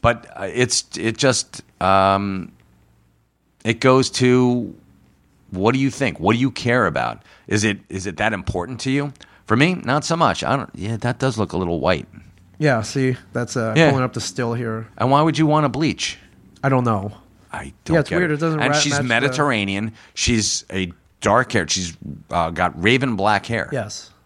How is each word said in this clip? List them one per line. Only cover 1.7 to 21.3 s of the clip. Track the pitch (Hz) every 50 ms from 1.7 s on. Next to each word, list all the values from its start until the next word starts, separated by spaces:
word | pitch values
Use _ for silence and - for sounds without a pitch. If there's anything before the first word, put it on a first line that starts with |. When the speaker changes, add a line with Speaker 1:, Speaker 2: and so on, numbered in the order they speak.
| _ _
Speaker 1:
um, | 90 92 95 98 95 98 98 98 101 101 95 95 87 - - _ _ _ _ _ _ _ _ _ _ _ _ _ _ _ _ _ _ _ _ _ _
it | 110 113 107
goes | - 131 131 131 131 -
to, | - - 127 127 123 127 127 123 123 123 117 95 - - _ _ _ _ _ _ _ _ _ _ _ _ _ _
what | - 90 95 110 123
do | 135
you | 135 135
think? | 117 - 139 120 80 -
What | 78 95 113
do | 117
you | 123 139
care | - - - 120 120 127 113
about? | 90 76 69 60 57 58 53 - _ - - _
Is | - - 110 104
it, | 110 101 - - _
is | - 95 85
it | 101 87 -
that | 107 110 110
important | 95 90 - 104 92 87 87 127 113
to | - 135
you? | 131 143 143 147 131 - - - _ _ _
For | - 113
me, | 117 139 175 185
not | - - - 131 151 147
so | - 170
much. | 165 170 123 87 - -
I | 65 -
don't. | 139 117 - _
Yeah, | - 87 104 117 110
that | - 120 - -
does | - 131 120 107
look | 107 - -
a |
little | 85 92 85 85 82
white. | 65 85 92 76 - - - - - - - _ - _ _ -
Speaker 2:
Yeah. | 151 151 135 113 110
See, | - - 139 131 131 127 - - - -
that's, | 123 120 113 -
uh, | 131 113 113 110
Speaker 1:
Yeah. | 147 165 151
Speaker 2:
pulling | 135 131 127
up | 123 -
the | 120
still | 107 - - - 123 117 117
here. | 120 123 117 110 113 113 - - -
Speaker 1:
And | 107 127
why | 135 139 151
would | 160 151 131
you | 160
want | 151 151 151 151
to | 135
bleach? | 107 131 156 147 90 - - - - - - _ _ _ _ - _ _ -
Speaker 2:
I | 135
don't | 135 127 123
know. | 120 110 101 95 104 104 - - _ _ _ _ _ -
Speaker 1:
I | - - - - _ _
don't | - 165
Speaker 2:
Yeah, | 170
it's | 143 -
Speaker 1:
get | - 170
Speaker 2:
weird. | 180 165
Speaker 1:
it. | 151
Speaker 2:
It | 143
doesn't | 160 165 160 151
Speaker 1:
And | - - 147
Speaker 2:
ra-, | 151
Speaker 1:
she's | 147 147 147
Speaker 2:
match | 143 135
the | 127
Speaker 1:
Mediterranean. | 117 113 123 139 127 139 147 143 127 107 101 98 98 98 104 110 110 - - - _
She's | - - - 123 113 107 - - - - _
a | - 95 95 87 85 _ _ _ _ _ -
dark | 107